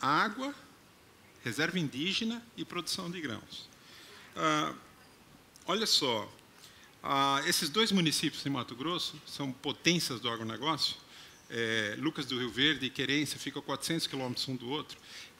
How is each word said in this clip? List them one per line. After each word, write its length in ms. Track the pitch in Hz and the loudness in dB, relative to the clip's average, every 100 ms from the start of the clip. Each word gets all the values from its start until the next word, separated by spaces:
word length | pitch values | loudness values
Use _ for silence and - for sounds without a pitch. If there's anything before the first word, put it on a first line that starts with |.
água, 520 | 131 151 208 214 262 277 - - - - - - - - | 2 4 2 0 -6 -6 -16 -20 -20 -20 -20 -20 -20 -8
reserva 360 | 120 110 165 180 | -6 0 0 2
indígena 640 | 147 123 175 185 226 233 226 - | -2 -2 0 0 -2 -4 -10 -12
e 80 | 156 | -6
produção 440 | 175 170 - 175 | -6 -4 -4 -4
de 120 | 180 | -6
grãos. 480 | 147 107 - - - - - - - - - - | -6 -6 -10 -14 -14 -20 -20 -20 -20 -20 -14 -2
Ah, 380 | 160 151 151 - - - - - - - - - - | 2 2 0 -4 -14 -20 -20 -20 -20 -20 -20 -16 -2
olha 200 | 196 214 | 0 4
só, 440 | - 139 110 101 - - - - - - - | 4 4 0 -2 -12 -20 -20 -20 -20 -20 -10
ah, 400 | - 139 139 139 156 | 0 4 6 4 4
esses 240 | 175 160 | 2 2
dois 200 | 175 226 | 4 6
municípios 560 | 196 160 139 147 - 143 | 6 6 4 0 0 -2
em 40 | |
Mato 260 | 135 117 120 | -2 -2 -4
Grosso 400 | 139 175 - 151 - | -4 -2 -4 -8 -14
são 260 | - 143 | -6 -6
potências 640 | 123 147 127 185 170 - 123 | -4 -4 2 4 4 2 -2
do 100 | 120 | -4
agronegócio, 680 | 113 110 110 143 147 - - - - - - - | -2 -4 -4 -2 0 0 -2 -12 -20 -20 -20 -8
é, 460 | 117 113 113 107 120 | -2 2 2 0 0
Lucas 260 | 139 165 123 | -2 -2 -4
do 120 | 127 | -2
Rio 140 | 123 | -2
Verde 360 | 107 147 143 127 | 2 2 4 -2
e 20 | |
Querência 500 | - 127 143 143 - | -2 0 2 0 -4
ficam 220 | - 143 | -6 -8
a 20 | |
quatrocentos 440 | 143 135 - 165 - | -6 -4 -2 -2 -2
quilômetros 380 | 139 127 123 - | -2 -2 -2 -4
um 80 | 127 | -4
do 100 | 120 | -4
outro, 300 | 151 - - - - - | -4 -6 -14 -16 -16 -16